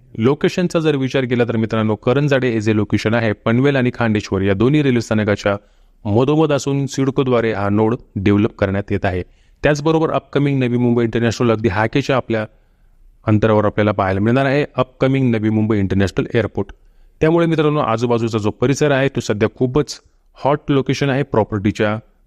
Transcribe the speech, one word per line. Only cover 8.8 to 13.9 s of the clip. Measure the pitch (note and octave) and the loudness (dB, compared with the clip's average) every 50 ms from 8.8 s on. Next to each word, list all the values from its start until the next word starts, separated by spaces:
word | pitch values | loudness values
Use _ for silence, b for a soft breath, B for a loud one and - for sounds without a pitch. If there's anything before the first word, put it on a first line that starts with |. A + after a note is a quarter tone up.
| G2+ - | -4 -4
येत | G2+ F#2+ - | -4 -4 -2
आहे. | G2+ F#2 F2+ F2 - _ _ _ _ _ _ - | -2 -4 -4 -6 -10 _ _ _ _ _ _ 0
त्याचबरोबर | C#3+ D3+ C#3+ D3 D#3+ D#3+ D#3+ D#3+ C#3+ | 0 0 0 0 0 0 0 0 0
अपकमिंग | - C#3 - _ - C#3+ C#3+ C#3+ C#3 C3+ | -2 -4 -4 _ -2 -2 0 0 0 0
नवी | B2+ A#2+ A#2+ | 0 0 0
मुंबई | A#2+ B2 A#2+ A#2+ A#2+ A#2+ | 2 2 2 2 2 2
इंटरनॅशनल | A2+ A2 A#2 A#2 A#2 G#2+ - B2+ A#2+ | 0 0 0 0 0 0 0 0 0
अगदी | A2+ A2 G#2+ A2+ | 0 2 0 0
हाकेच्या | F#2+ G#2 A2 A2 - C#3+ C3 - C#3 | 0 0 -2 0 0 -2 0 0 0
आपल्या | B2 - - A2+ A2 G#2+ - _ _ _ _ _ _ _ _ _ _ - - _ _ - | -2 -2 -2 -2 -4 -4 -6 _ _ _ _ _ _ _ _ _ _ -20 -20 _ _ -2
अंतरावर | - A2 G#2+ G#2+ A2 G#2+ G#2+ G#2 | 0 2 2 4 4 4 4 2
आपल्याला | G#2 - - G#2 G#2+ | 2 2 0 0 0